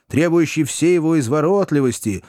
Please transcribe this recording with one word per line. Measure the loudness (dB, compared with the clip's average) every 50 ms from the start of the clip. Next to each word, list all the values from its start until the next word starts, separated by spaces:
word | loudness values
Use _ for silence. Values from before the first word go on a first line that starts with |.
| _ _
требующий | -2 0 0 2 2 2 0 0 0 -4 -2
всей | -4 -2 0 0 2 2
его | 2 2 2 0
изворотливости, | 0 0 0 -2 0 0 0 0 0 0 0 0 0 0 0 -2 -2 -6 -6 -6 -6 -10